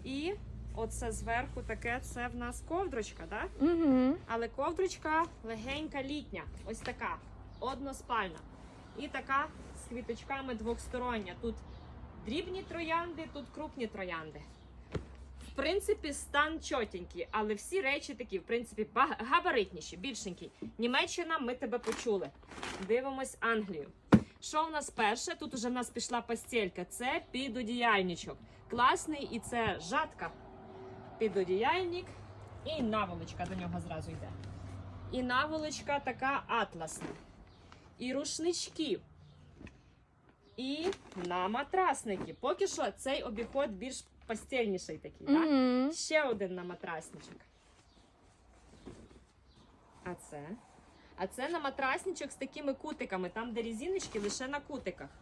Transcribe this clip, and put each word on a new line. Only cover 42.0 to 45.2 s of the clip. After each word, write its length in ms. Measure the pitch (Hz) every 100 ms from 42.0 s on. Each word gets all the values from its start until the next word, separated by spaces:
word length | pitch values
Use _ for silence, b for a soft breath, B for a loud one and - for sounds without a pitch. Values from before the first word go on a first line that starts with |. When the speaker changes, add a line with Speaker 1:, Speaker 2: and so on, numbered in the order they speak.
| 226 190 - 151
Speaker 1:
Поки 280 | 269 359 392
що 240 | - 247 -
цей 260 | 262 285
обіход 460 | - 214 233 269 285
більш 320 | 190 247 269 - - -
постільніший 720 | 220 - 262 226 185 - 156
такий, 300 | - -